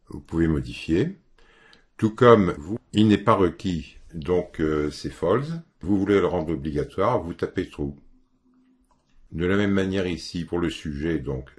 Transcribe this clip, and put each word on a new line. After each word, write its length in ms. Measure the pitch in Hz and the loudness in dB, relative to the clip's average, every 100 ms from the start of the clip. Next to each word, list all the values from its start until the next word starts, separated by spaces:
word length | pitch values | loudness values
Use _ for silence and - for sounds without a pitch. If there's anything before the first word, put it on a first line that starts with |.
| - | -18
vous 140 | 71 | -18
pouvez 260 | - 82 82 | -6 0 2
modifier. 720 | 73 62 - - 85 165 196 _ _ _ _ - - _ - | 0 -4 -8 -2 0 0 -6 _ _ _ _ -20 -20 _ -4
Tout 160 | 110 | -2
comme 400 | - 120 113 87 - | 4 8 8 6 -2
vous, 200 | 78 117 _ | -8 -10 _
il 160 | 104 107 | 4 6
n'est 100 | 101 | 6
pas 180 | 117 101 | 4 4
requis, 600 | 87 - 95 82 - - - | 2 0 -4 -4 -6 -16 -16
donc, 460 | 85 85 90 - - | -10 -2 -2 -2 -2
euh, 320 | 78 76 73 | -2 0 -2
c'est 180 | - 78 | -6 -12
false. 440 | - 82 117 151 165 - _ | -4 0 0 -2 -10 -14 _
Vous 180 | 82 101 | -2 0
voulez 220 | 98 98 | 2 2
le 60 | 85 | 2
rendre 260 | 90 78 | 0 -4
obligatoire, 720 | 78 76 73 69 - 107 123 | -4 -4 -4 -4 -2 -2 -2
vous 120 | 85 | -4
tapez 360 | 85 - 95 80 | -6 -6 -4 -6
true. 240 | - 71 69 - _ _ _ _ _ _ _ _ _ _ _ - | -6 -8 -10 -18 _ _ _ _ _ _ _ _ _ _ _ -10
De 140 | 78 90 | -2 0
la 100 | 101 | 2
même 160 | 101 | 2
manière 340 | 95 95 95 90 | 2 0 0 -2
ici, 380 | 80 - 87 | -6 -8 -8
pour 160 | 82 87 | -4 -2
le 100 | 82 | -2
sujet, 500 | - 82 71 82 76 | -4 -8 -6 -2 -2
donc, 300 | 64 65 - | -4 -8 -10